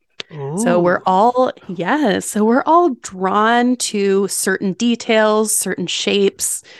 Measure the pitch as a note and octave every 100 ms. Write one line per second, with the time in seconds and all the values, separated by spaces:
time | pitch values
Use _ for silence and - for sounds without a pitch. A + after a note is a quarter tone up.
0 | _ - - D3+ C#3 E3+ A#3 F3 F3 F3+
1 | F#3 F#3 A#3 B3 B3+ - - F3 E3+ D4
2 | B3+ F#3 - G#3+ G#3+ B3+ - E4+ F4 A#3+
3 | - F#3 F#3 G3+ A3 A#3+ B3 A#3+ - G#3
4 | G3 G3 G3 - G#3 F#3+ G3+ F3 A#3+ A#3
5 | - A3 G#3+ G#3+ G#3+ - F#3 F3+ F3 -
6 | G#3+ G3+ G3 - - - -